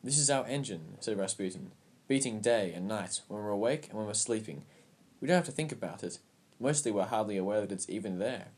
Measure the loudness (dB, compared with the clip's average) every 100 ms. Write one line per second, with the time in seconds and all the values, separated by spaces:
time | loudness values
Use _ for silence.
0 | 2 4 6 4 2 -2 -2 -6 -8 -8
1 | -2 0 0 0 -4 -4 -12 -16 -20 -20
2 | _ 0 0 0 4 4 4 -2 -2 -2
3 | -2 -6 -6 -6 -2 2 2 0 -4 -6
4 | -2 -2 0 0 -2 -12 -14 -20 -20 _
5 | -20 _ 4 4 4 -2 -4 -4 -6 -6
6 | -8 -8 _ _ _ _ 2 2 2 2
7 | 2 2 2 0 2 2 0 -4 -4 -4
8 | -4 -2 -2 -2 -10